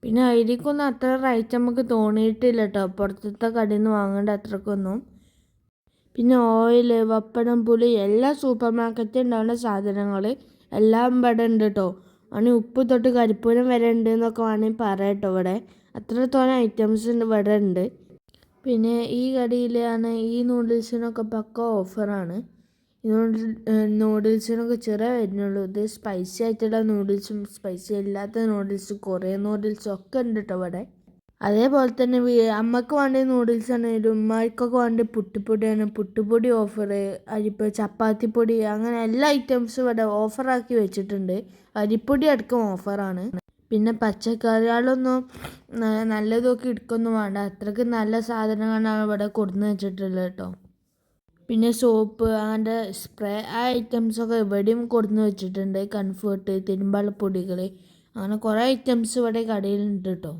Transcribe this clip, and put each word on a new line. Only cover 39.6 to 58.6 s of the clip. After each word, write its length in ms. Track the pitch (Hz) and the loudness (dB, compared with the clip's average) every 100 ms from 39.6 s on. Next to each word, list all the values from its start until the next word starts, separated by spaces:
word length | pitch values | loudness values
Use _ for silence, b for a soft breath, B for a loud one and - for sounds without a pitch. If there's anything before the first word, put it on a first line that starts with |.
| 233 247 | -2 -2
ഇവിടെ 220 | 254 226 220 208 | -2 0 0 0
ഓഫറാക്കി 520 | 214 214 262 254 233 | -2 -2 -2 -2 0
വെച്ചിട്ടുണ്ട്. 640 | 240 196 196 196 202 185 185 - B B 214 | 0 0 -2 -6 -6 -4 -4 -6 B B -4
അരിപ്പൊടി 520 | 208 226 240 277 302 | 0 0 2 2 4
അടക്കം 360 | 269 214 247 214 | 2 0 -2 -2
ഓഫറാണ്. 600 | 185 202 202 196 185 202 180 _ _ _ | -4 -6 -6 -4 -6 -8 -10 _ _ _
പിന്നെ 200 | 220 220 226 | 0 0 0
പച്ചക്കറികളൊന്നും 1160 | 226 190 220 226 226 220 226 233 254 262 254 254 254 B B B B | -2 -2 -4 -2 2 2 2 2 2 2 2 0 -4 B B B B
ന-, 300 | 233 220 214 220 | -4 -2 0 0
നല്ലതൊക്കെ 600 | 214 214 226 247 247 254 | -2 0 2 2 0 -2
എടുക്കൊന്നും 440 | 233 - 233 226 | -6 -4 -2 0
വേണ്ട, 240 | 226 208 196 202 | 0 -2 -4 -6
അത്രയ്ക്ക് 360 | 196 202 208 240 | -6 -8 -2 -2
നല്ല 280 | 233 214 226 | 0 0 0
സാധനങ്ങളാണ് 840 | 226 233 214 214 220 220 220 214 | -2 -2 -2 -2 0 0 0 0
ഇവിടെ 260 | 214 208 208 214 | -2 -2 -2 -2
കൊടുന്ന് 280 | 202 190 208 | -2 -2 -2
വെച്ചിട്ടുള്ളത് 640 | 196 196 185 196 185 185 | -2 -4 -6 -4 -4 -4
ട്ടോ. 140 | 185 - 180 - _ _ _ _ _ _ _ _ | -6 -12 -12 -20 _ _ _ _ _ _ _ _
പിന്നെ 200 | 226 226 | 2 2
സോപ്പ്, 560 | 233 247 220 214 220 226 | 4 4 4 0 0 -2
അങ്ങനത്തെ 420 | 220 214 220 220 226 208 | 0 -2 -2 -2 -4 -6
സ്പ്രേ, 400 | 190 - - 208 208 214 | -10 -16 -10 -6 -6 -6
ആ 120 | 226 247 | -2 0
ഐറ്റംസൊക്കെ 680 | 247 226 233 226 220 226 233 | -2 -2 -2 0 -2 -2 0
ഇവിടെയും 380 | 208 202 202 233 233 | 0 2 2 0 0
കൊടുന്ന് 340 | 240 220 214 | 0 2 2
വെച്ചിട്ടുണ്ട്. 580 | 214 190 190 190 196 190 202 | 0 -2 -6 -6 -4 -4 -4
കംഫർട്ട്, 640 | 208 190 190 214 196 190 190 190 | -4 -6 -4 -4 -4 -4 -4 -2
തിരുമ്പാനുള്ള 480 | 190 196 202 208 202 | -2 0 0 -2 -2
പൊടികൾ, 380 | 202 190 185 180 185 185 B B B 226 | -4 -2 -4 -6 -6 -10 B B B -10
അങ്ങനെ 200 | 196 214 | -6 -4
കുറേ 240 | 220 214 | -2 0